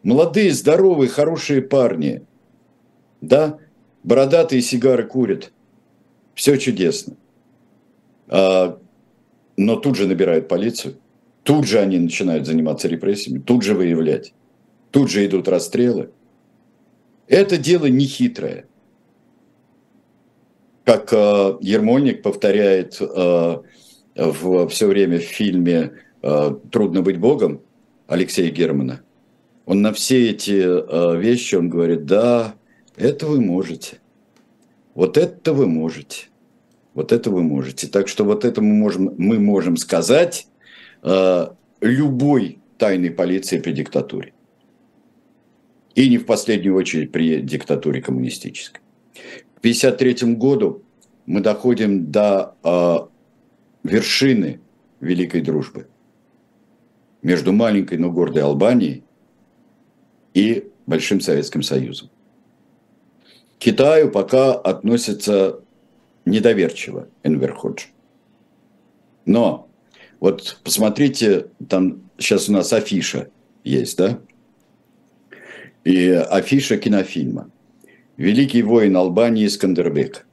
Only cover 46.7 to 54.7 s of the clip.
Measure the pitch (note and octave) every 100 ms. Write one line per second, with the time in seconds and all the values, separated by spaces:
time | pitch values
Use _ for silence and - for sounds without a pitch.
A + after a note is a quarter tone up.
46.7 | F#2+ F2+ D#2+ D2 D#2 E2 D2+ C#2 D2 -
47.7 | C#2+ D2+ C#2 C2+ B1+ B1+ - - - -
48.7 | - _ _ _ - - - _ _ A#2
49.7 | A#2 C3+ - B2+ A#2+ A#2 A#2 C3 C3 F#2+
50.7 | - _ _ _ _ - F#2+ G2+ G#2 B2+
51.7 | A2 G#2+ G2 D#2 G#2 G#2 G2 - _ E2+
52.7 | F2 F2 E2+ - _ _ _ _ _ _
53.7 | _ - G#2 - - C3+ A#2 D#2+ C2+ _